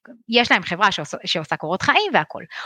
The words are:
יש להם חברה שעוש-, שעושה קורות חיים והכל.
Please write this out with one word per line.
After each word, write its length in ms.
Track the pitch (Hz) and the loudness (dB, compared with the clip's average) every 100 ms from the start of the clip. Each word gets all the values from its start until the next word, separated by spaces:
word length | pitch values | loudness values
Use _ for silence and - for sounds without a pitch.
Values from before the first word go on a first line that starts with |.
| - 247 - | -20 -18 0
יש 220 | 233 240 | 2 4
להם 120 | 226 | 2
חברה 280 | 170 175 202 | 0 2 2
שעוש-, 240 | 180 151 - 185 | 0 -6 -8 -6
שעושה 320 | 165 156 160 | -4 -4 -4
קורות 240 | 156 185 | -2 -2
חיים 300 | - 311 415 | 2 2 4
והכל. 300 | 220 156 - - - | 2 0 -6 -14 -14